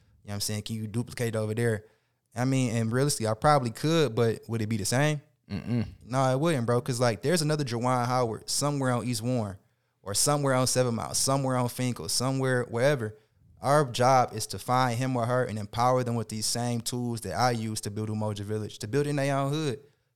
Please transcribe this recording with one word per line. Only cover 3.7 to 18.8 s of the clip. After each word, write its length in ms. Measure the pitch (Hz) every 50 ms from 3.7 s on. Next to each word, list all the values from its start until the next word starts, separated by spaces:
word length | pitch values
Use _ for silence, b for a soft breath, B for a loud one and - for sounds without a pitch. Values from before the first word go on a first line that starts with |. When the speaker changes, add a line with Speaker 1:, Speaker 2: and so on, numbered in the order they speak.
Speaker 1:
could, 440 | 110 - - 151 165 165 151 123 113
but 260 | 120 117 113 107 - - -
would 120 | 113 113
it 60 | 107 107
be 80 | 113
the 80 | 104 95
same? 360 | - 120 127 147 151 151 143 - _ _ _ _ -
Speaker 2:
Mm-mm. 360 | 101 90 - - 120 120 104 98 - - -
Speaker 1:
No, 260 | 107 123 135 135 131
it 80 | 127 135
wouldn't, 260 | 151 175 160 127 117
bro, 140 | 113 120 120
'cause, 180 | 117 - 127 117
like, 240 | 127 120 110 -
there's 200 | - 139 175 175
another 220 | 156 151 156 151 143
Juwan 420 | 123 120 117 123 123 127 123 120
Howard 420 | 120 127 127 127 113 104 - - -
somewhere 420 | - - 139 147 147 139 135 127
on 140 | 123 120 98
East 160 | 123 123 107
Warren 340 | 110 123 127 123 107 101 95 - _ _ _ _ _ _ _ _
or 120 | _ 95 101
somewhere 400 | - - 147 147 147 143 135 131
on 120 | 127 127
Seven 280 | 123 - 123 127 123 117
Mile, 200 | 107 87 64 -
somewhere 420 | - - 135 135 139 135 131 127
on 120 | 123 123 120
Finkel, 400 | - - 127 123 117 - - -
somewhere, 560 | - - 120 131 135 135 131 131 127 123 120 -
wherever. 440 | 113 117 123 143 151 131 113 104 b b b b b b _ _ - -
Our 240 | 98 127 143 151 151
job 480 | 123 110 123 123 131 135 127 120 - -
is 120 | 110 - -
to 100 | - 95
find 400 | - - 123 127 131 127 117 113
him 180 | 131 131 131
or 100 | 123 113
her 180 | 117 123 127 123
and 140 | - 104 110
empower 440 | 104 98 - 117 120 127 131 127
them 140 | 123 120 117
with 120 | 117 110 -
these 180 | 107 107 107
same 340 | - - 120 120 123 120 117
tools 400 | - - 131 123 123 120 117 110
that 120 | - 92 80 98
I 140 | 120 127
use 280 | 123 113 110 110 110 107
to 80 | - 110
build 180 | 101 107 110 107
Umoja 320 | 110 107 107 107 104 101
Village, 380 | 101 101 107 107 107 - - -